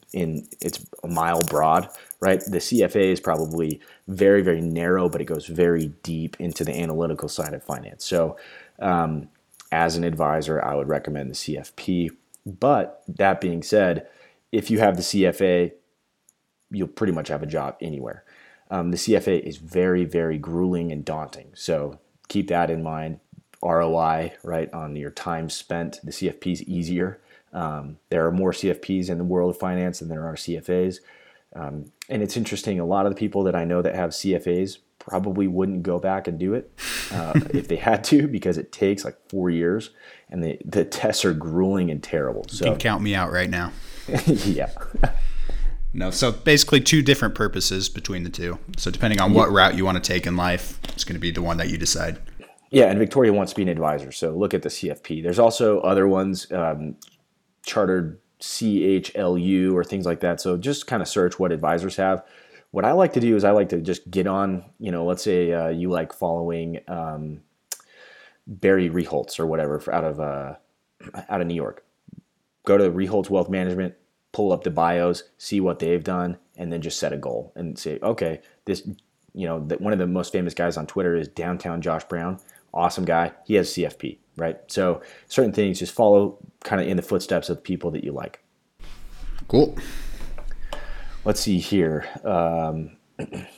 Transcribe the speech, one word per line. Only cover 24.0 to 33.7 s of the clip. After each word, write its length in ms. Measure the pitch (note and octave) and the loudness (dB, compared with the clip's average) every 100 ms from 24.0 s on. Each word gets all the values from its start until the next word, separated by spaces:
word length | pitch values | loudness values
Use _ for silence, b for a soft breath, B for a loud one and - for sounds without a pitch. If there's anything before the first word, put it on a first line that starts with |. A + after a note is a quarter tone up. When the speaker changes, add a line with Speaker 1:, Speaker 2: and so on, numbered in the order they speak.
| D#2+ D#2+ D#2+ - | 2 0 -2 -8
Speaker 1:
right, 300 | E2+ E2 D#2 | -8 -6 -4
on 220 | D#2+ D#2 D2 | -8 -10 -10
your 140 | D2 | -10
time 380 | - - E2 E2 | -10 -6 -6 -6
spent. 500 | - - E2+ E2 - | -10 -8 -6 -6 -10
The 80 | - | -14
C 160 | - F2+ | -6 -4
F 120 | - | -4
P 120 | - | -4
is 120 | F2 | -6
easier. 580 | - F2+ E2 F2 F2+ G#2 b b b | -4 -6 -2 -2 -2 -6 b b b
Um, 440 | F2+ D#2+ D2+ C#2+ D2+ - | -8 -6 -6 -10 -14 -4
there 160 | E2+ E2 | 0 2
are 60 | |
more 200 | F2 F#2 | 2 0
C 180 | F2 F#2+ | 0 0
F 120 | F2 | -2
Ps 280 | - F#2+ F#2 | -2 -2 -2
in 100 | E2+ | -2
the 40 | |
world 280 | F2 F2+ F2+ | 0 2 2
of 80 | F2+ | 0
finance 400 | F#2 F2+ F2+ F2 | -2 -2 -2 -4
than 100 | E2 | -8
there 160 | D#2+ E2 | -8 -8
are 100 | D#2 | -8
C 220 | - D#2+ | -6 -6
F 120 | D2 | -2
As. 300 | F2+ F#2 F2+ b b b b b - | 0 0 -2 b b b b b -12
Um, 360 | D2 D2 C#2+ - - | -10 -10 -12 -16 -6
and 140 | G#2+ | -2
it's 120 | G#2 - | -2 -2
interesting, 440 | A2 G2 - F#2+ | -4 -4 -2 -2
a 60 | E2+ | 0
lot 200 | G2 G2+ | 2 2
of 60 | |
the 60 | F#2+ | 0
people 240 | G#2+ G2 | -2 0
that 120 | F#2+ F2+ | 2 2
I 80 | |
know 180 | E2+ | 0